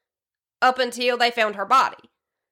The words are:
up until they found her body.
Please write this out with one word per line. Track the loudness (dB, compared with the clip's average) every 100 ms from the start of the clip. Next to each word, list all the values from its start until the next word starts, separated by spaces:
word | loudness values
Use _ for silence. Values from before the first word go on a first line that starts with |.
| _ _ _ _ _ _
up | 0 0
until | -4 -2 -2 0
they | 0
found | 0 -2 -2
her | 2
body. | 2 2 -4 -20 _ _ _ _